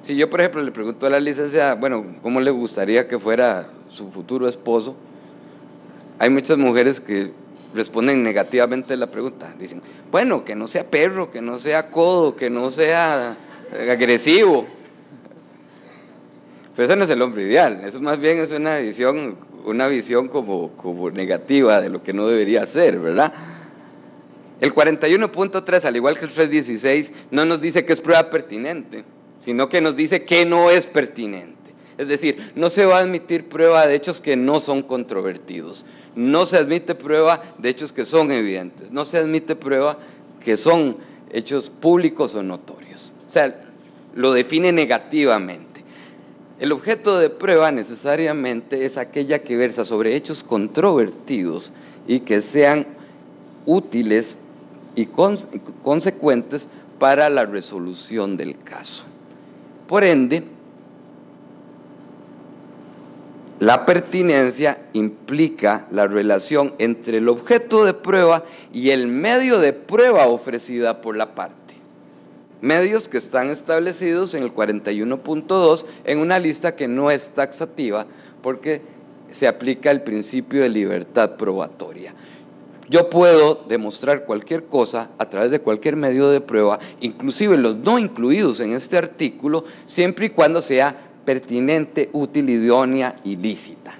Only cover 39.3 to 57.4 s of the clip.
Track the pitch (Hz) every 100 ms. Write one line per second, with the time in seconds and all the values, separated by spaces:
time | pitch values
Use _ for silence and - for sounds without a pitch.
39.3 | 160 160 156 139 135 143 147 - - -
40.3 | - 117 107 160 170 147 107 - - -
41.3 | 113 110 139 131 - 165 175 165 160 131
42.3 | 107 95 90 - - - - - - -
43.3 | 170 139 - - - - - - - 131
44.3 | 123 123 160 180 175 135 117 - 151 139
45.3 | 107 92 87 85 - - - - - -
46.3 | - - - 139 143 185 220 214 190 156
47.3 | - 190 165 160 135 101 117 139 151 160
48.3 | 151 127 117 117 135 135 131 123 147 135
49.3 | 147 139 120 123 110 110 110 110 135 -
50.3 | 156 - 110 104 107 196 156 107 - -
51.3 | 127 87 80 - - - - - 127 123
52.3 | 104 104 143 143 151 139 - - - -
53.3 | - - - - 180 - 117 110 107 113
54.3 | - - - - - - - 110 - 190
55.3 | 202 - - - - - 151 185 190 147
56.3 | 123 117 143 - - - - 135 139 151
57.3 | 139